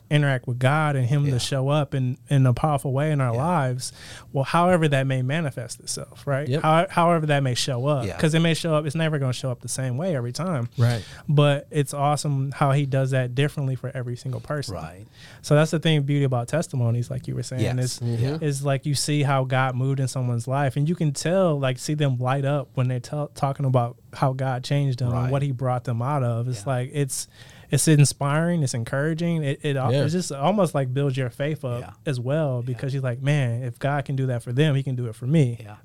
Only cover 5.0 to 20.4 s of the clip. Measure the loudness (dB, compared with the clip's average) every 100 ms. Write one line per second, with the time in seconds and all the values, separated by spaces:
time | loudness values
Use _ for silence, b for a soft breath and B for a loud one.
5 | 0 0 0 -2 -4 -6 -12 -12 -10 -10
6 | -10 -10 -4 -2 0 2 4 4 4 2
7 | 4 4 2 2 2 0 -2 -2 0 0
8 | -2 0 2 4 2 2 0 0 0 -2
9 | 0 0 -2 -2 -4 -6 -6 -6 -4 -4
10 | -2 -2 -4 -4 -4 -2 -2 2 2 2
11 | -6 B B 4 4 2 -2 -2 -2 0
12 | 0 0 0 -2 -2 0 2 2 2 0
13 | 0 0 -2 0 -2 -2 -4 -4 -6 -8
14 | -8 -8 -8 -8 -6 -6 -6 -8 -10 -14
15 | -20 B B B 2 4 4 2 2 2
16 | 2 2 2 0 -2 -2 -2 0 0 0
17 | -2 -6 -6 -6 -6 -2 0 0 -2 -4
18 | -2 0 -2 -2 -2 -2 0 0 0 -2
19 | 0 0 2 2 2 2 0 0 0 0
20 | -2 -2 -2 -2